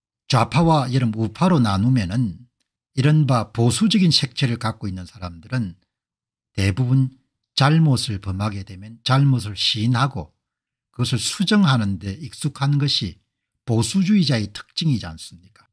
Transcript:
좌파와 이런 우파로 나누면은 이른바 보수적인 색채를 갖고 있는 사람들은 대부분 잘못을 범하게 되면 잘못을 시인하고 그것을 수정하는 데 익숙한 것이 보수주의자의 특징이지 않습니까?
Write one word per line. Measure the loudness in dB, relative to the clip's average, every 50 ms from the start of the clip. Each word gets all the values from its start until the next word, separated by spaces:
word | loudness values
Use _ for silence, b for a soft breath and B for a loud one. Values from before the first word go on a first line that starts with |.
| _ _ _ _ _ -2
좌파와 | 0 0 0 0 0 2 2 2 2 2 0 0
이런 | 0 0 0 0 -2
우파로 | -2 -4 -4 -2 0 0 2 4 4
나누면은 | 2 2 2 2 2 2 2 2 0 0 -2 -2 -2 -2 -4 -10 -16 _ _ _ _ _ _ _ _ _ _
이른바 | 0 2 4 4 4 4 2 2 0 -2 -2 -2
보수적인 | 0 2 2 2 2 2 2 4 4 4 4
색채를 | 2 2 0 -4 -4 -2 -2 -2 -2 -2
갖고 | -4 -6 -6 -6 -8 -8
있는 | -8 -8 -10
사람들은 | -14 -14 -12 -12 -12 -12 -14 -12 -6 -4 -4 -4 -4 -8 _ _ _ _ _ _ _ _ _ _ _ _ _ _ _ _
대부분 | -2 0 0 2 0 0 2 2 2 2 0 -2 _ _ _ _ _ _ _ _
잘못을 | 0 2 4 4 4 4 4 2 2 0 -4 -6 -6
범하게 | -6 -6 -6 -4 -4 -6 -6 -8 -12
되면 | -14 -16 -18 -18 -18 -16 -8 -2
잘못을 | 0 2 4 4 4 2 0 -2 -6 -6
시인하고 | -4 -4 -4 -2 -2 0 0 0 0 0 -2 -4 -6 -12 -12 _ _ _ _ _ _ _ _ _ _ _ _
그것을 | _ -6 -4 -2 -2 -2
수정하는 | -4 -4 -4 -4 -2 2 2 4 4 4 4 2 0 -2 -4 -4
데 | -6 -8 -10
익숙한 | -10 -12 -16 -10 -8 -8 -8 -6 -4 -2 0 0 2
것이 | 0 0 -2 -2 -4 -6 -8 -12 _ _ _ _ _ _ _ _ _
보수주의자의 | -2 0 0 0 0 0 0 2 2 2 2 2 2 0 -2 -2 -6 -8
특징이지 | -14 -20 _ _ -4 -2 0 0 -2 -4
않습니까? | -8 -12 -14 -16 -18 -20 -20 -20 _ _ _ _ _